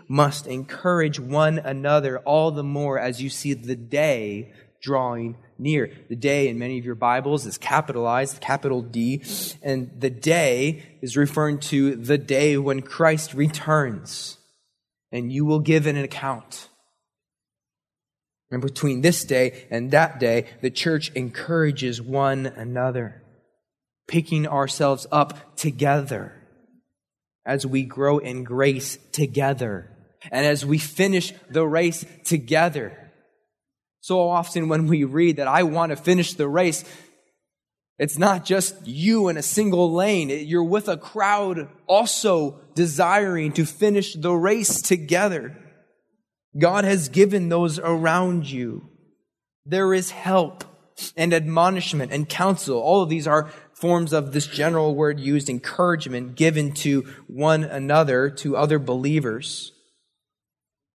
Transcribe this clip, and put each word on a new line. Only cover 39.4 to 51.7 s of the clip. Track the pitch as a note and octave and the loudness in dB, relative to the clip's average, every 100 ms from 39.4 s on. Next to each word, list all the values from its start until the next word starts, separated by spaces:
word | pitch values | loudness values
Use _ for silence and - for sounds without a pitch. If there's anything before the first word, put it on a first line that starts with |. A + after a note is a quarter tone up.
single | D3 - G#3 F3+ F3 | -2 0 2 4 4
lane. | E3 G3 G3 D3 | 4 2 2 0
You're | C#3+ D3+ E3+ | -4 -2 0
with | E3 G#3 G#3 | 2 0 -2
a | E3 | -6
crowd | - G#3+ G3 G#3 G3 E3+ C#3+ - - | -6 -2 2 2 0 -4 -8 -8 2
also | F#3+ A3+ - G#3+ F3 D3 C#3+ - | 4 4 2 2 2 0 -6 -6
desiring | - F3 C#3+ F3 G3 G3+ E3+ D#3 | -2 0 2 2 2 2 -2 -2
to | D3 | -2
finish | D#3 - G#3 G3+ G3 | -2 2 2 2 0
the | D#3+ E3 | -4 0
race | F3 F3+ A3+ G3 - | 2 2 2 0 -2
together. | - F3+ D3 E3+ G3+ E3+ A#2+ - - _ _ _ _ _ _ _ _ D3 | 0 0 2 0 2 -2 -8 -14 -20 _ _ _ _ _ _ _ _ 0
God | E3 G3 | 2 4
has | G3 G3 C#3+ | 2 2 2
given | C3 G3+ G3+ F3 | 4 4 4 0
those | E3+ E3+ D3+ | 2 0 0
around | E3 E3+ E3 E3+ F#3 F3 C#3+ | -2 0 2 2 2 -2 -4
you. | C3+ B2 G#2 - _ _ _ _ _ _ _ | -6 -6 -8 -14 _ _ _ _ _ _ _
There | - F3+ F#3+ | -6 0 2
is | F#3+ F#3 | 2 -2
help | - F3+ F#3+ D#3 - - _ _ - - - | -6 2 2 2 -2 -18 _ _ -16 -10 -2
and | E3 | 2
admonishment | E3 D#3 D#3+ F3 | 2 2 4 4